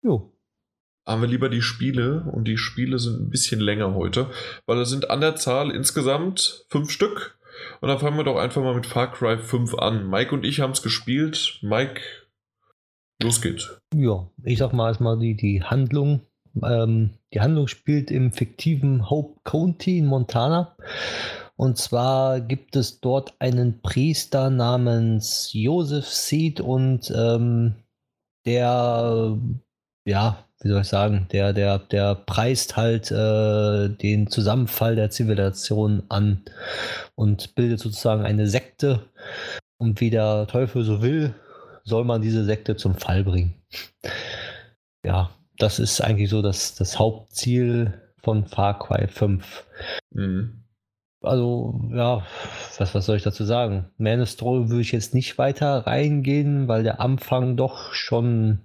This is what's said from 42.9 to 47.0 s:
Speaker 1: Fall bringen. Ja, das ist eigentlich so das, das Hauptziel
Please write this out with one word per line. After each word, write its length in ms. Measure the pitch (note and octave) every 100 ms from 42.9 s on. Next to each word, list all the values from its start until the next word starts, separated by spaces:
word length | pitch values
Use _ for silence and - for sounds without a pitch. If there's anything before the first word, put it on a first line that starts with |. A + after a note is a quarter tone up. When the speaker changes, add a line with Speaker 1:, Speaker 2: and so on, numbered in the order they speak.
| F#2
Speaker 1:
Fall 280 | - F#2
bringen. 300 | F#2+ F2+ F2 - _ - - _ - - - - - - - _ _ _ -
Ja, 240 | F2+ F#2 - _ -
das 220 | G#2+ -
ist 220 | G#2+ -
eigentlich 280 | - G#2+ G2+
so 120 | G#2+
das, 340 | G2+ F#2+ - -
das 240 | F#2+
Hauptziel 1000 | -